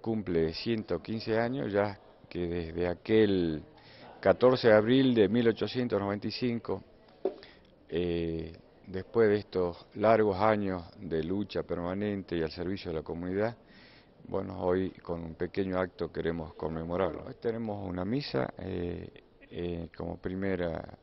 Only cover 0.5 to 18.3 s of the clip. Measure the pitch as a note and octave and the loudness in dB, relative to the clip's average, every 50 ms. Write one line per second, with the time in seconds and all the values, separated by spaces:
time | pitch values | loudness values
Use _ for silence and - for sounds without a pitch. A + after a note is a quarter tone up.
0.5 | E2 - - A2+ A#2 A2 G#2 - F2 E2 - - A2 A2+ G#2+ - A2 A2 A#2 A#2 | 0 -4 -2 -2 -2 -2 -2 -4 -4 -4 -4 -6 -8 -6 -4 -2 0 0 0 0
1.5 | B2+ C#3 C#3 A#2+ G2 G2+ G2+ G#2 G2+ G2 - - - _ - - - E2+ F2 E2+ | -2 -4 -4 0 2 2 2 0 -2 -8 -16 -20 -20 _ -20 -12 -6 -4 -4 -2
2.5 | E2+ F2 E2+ D#2+ E2 E2+ F2 F2 F2 E2+ - - A2 A2 A2 G#2 G2 F#2 F2 E2 | -2 -4 -4 -6 -4 -2 -2 -2 -2 -4 -2 2 4 6 6 6 4 2 2 2
3.5 | D#2 D2+ D#2 - - - - - - - - - - - - G2 F#2 - - B2+ | 0 -2 -6 -10 -20 -20 -20 -20 -20 -20 -20 -20 -18 -2 4 4 4 6 6 6
4.5 | B2+ B2 - B2 G#2+ G#2+ G#2+ A2 B2+ C3+ C3+ C3 B2 A2+ G#2 F#2 G#2 A#2+ A#2+ A#2 | 6 6 6 8 8 8 8 6 4 6 6 6 6 6 6 6 6 4 4 4
5.5 | A2 - - G#2+ - B2+ B2 A#2+ - G2+ G2 G2+ G2+ G#2 G2+ A2 G#2 - - B2 | 2 2 -2 -4 -2 -2 -2 0 0 0 0 0 -2 -2 -4 -6 -6 -2 -2 -2
6.5 | A#2 A#2 - - G2 F#2+ - - - - - - - - - - - - - - | -2 -2 -4 -4 -6 -6 -6 -14 -20 -20 -20 -20 -20 -6 -6 -6 -6 -6 -18 -20
7.5 | - - - - - _ - _ - E2 F2 F2 E2+ E2+ E2+ E2 E2 E2 D#2+ D#2+ | -20 -20 -20 -20 -20 _ -18 _ -4 -2 0 0 0 0 -2 -2 -4 -4 -6 -8
8.5 | E2 - - - - - - - F#2 F#2 F#2 - - A#2 A2+ G#2+ G2+ G#2 G2 - | -12 -18 -20 -20 -20 -20 -18 -10 -10 -10 -10 -2 2 4 6 6 6 4 0 -2
9.5 | - F#2 F2+ F2 E2+ - - - - G#2+ G#2 G#2+ A2+ A2 A2 G#2+ F#2+ F2+ G2+ A2 | -2 0 0 0 -2 -6 -14 -16 -8 2 4 6 6 6 6 4 2 2 4 2
10.5 | A2 G#2 G#2 G2 F#2 F2+ E2+ E2+ - - - E2+ E2 D#2+ D#2 D#2+ F#2 G2+ G#2 F#2+ | 4 2 2 -2 -2 -4 -6 -10 -16 -14 -10 -4 -4 -2 -2 -2 -2 -4 -4 -4
11.5 | - F2 D#2 - F2 E2+ F2 F2 F#2 G2 G#2 G#2 G2+ G2 F#2 - F2 E2+ D#2+ D#2 | -4 -6 -4 -4 -4 -4 -4 -4 -4 -2 -2 -2 -4 -4 -6 -4 -4 -2 -2 -4
12.5 | D#2 F2 F2 F2 G2 F#2+ - F#2 E2 D#2+ D2 - D#2+ E2 F2 F2+ F2+ G2 G#2 A2+ | -4 -6 -6 -6 -6 -6 -6 -6 -6 -6 -6 -6 -8 -6 -6 -4 -2 -2 -2 -2
13.5 | A#2+ - - - - - - - - - - _ _ _ - - - G2 G2 F#2+ | -4 -8 -18 -20 -20 -20 -20 -20 -20 -20 -20 _ _ _ -16 -6 -6 -4 -4 -4
14.5 | F#2+ F#2 F#2 F2+ F2+ F#2+ F#2+ F2+ - - - - F2 E2+ E2+ E2 E2 - F#2 E2+ | -8 -4 0 2 2 2 2 -2 -4 -10 -10 -8 -8 -6 -6 -10 -6 -6 -6 -6
15.5 | - - G2 F#2+ F#2 F#2 F#2 F2+ - - F2 D#2+ D#2+ E2+ D#2+ E2 E2+ E2+ D#2+ D#2 | -2 -2 -2 0 0 0 -2 -2 -2 -6 -6 -6 -4 -4 -2 -2 -2 -2 -6 -8
16.5 | - - - D#2+ D#2+ D#2+ E2 E2 E2+ F2+ F#2+ F2 D#2 - - - C3 - - A#2 | -10 -8 -6 -6 -4 -4 -4 -4 0 0 0 0 -2 -4 -12 -14 -16 -6 -4 -4
17.5 | A2+ A2+ A#2 A2 G#2 G#2 G2 F#2+ F2+ F2+ F2+ G2 A#2 C#3 D3 - | -4 -4 -4 -6 -6 -6 -6 -6 -4 -4 -2 -2 -2 -2 -4 -4